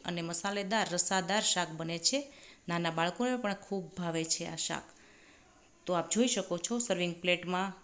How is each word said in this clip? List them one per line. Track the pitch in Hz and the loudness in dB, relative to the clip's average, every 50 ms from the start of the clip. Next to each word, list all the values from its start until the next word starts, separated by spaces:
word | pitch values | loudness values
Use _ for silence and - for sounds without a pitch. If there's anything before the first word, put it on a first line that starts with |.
| - | -6
અને | - 175 170 | -4 -4 -4
મસાલેદાર, | 165 170 175 - - 202 202 202 202 190 220 220 190 160 | -2 -2 -4 -2 -2 -2 -2 -2 -2 0 2 2 2 2
રસાદાર | 175 175 170 - 196 190 180 165 196 220 214 | 2 2 2 2 2 2 2 2 2 2 4
શાક | - - 180 175 156 | 4 2 2 2 0
બને | 160 160 165 165 170 170 | -2 -4 -4 -4 -2 0
છે. | - - 254 277 285 - - - - - - - - - | 2 2 2 2 0 -4 -10 -18 -20 -20 -20 -12 -4 -2
નાના | 170 170 170 165 | 0 0 2 2
બાળકોને | 160 165 165 175 175 - 240 247 254 247 | 2 2 2 2 2 0 0 0 0 0
પણ | 240 202 196 | 0 -2 -2
ખૂબ | 196 - - 196 190 175 160 - | -4 -4 -4 -4 -4 -4 -6 -8
ભાવે | 175 175 170 165 165 160 | -6 -4 -2 0 0 0
છે | 160 - - 170 | 0 -2 -2 -2
આ | 165 165 | -4 -4
શાક. | 160 - - 160 - - - - - - - - - - - - - - - - - - - - - - - | -4 -2 -2 -2 -4 -4 -8 -16 -20 -20 -20 -20 -20 -20 -20 -20 -20 -20 -20 -20 -20 -20 -20 -20 -12 -4 0
તો | 180 | 0
આપ | 170 160 - | 0 0 2
જોઈ | - 214 247 247 | 2 2 4 4
શકો | - 208 185 - 180 170 | 4 0 0 0 -2 -4
છો, | - - 233 240 | -2 -2 -2 -2
સર્વિંગ | 240 - 190 175 180 175 170 | 0 0 2 2 2 0 -2
પ્લેટમાં | 170 - 180 175 170 175 175 180 180 190 196 185 - | 0 2 2 2 2 2 0 0 0 0 -2 -4 -8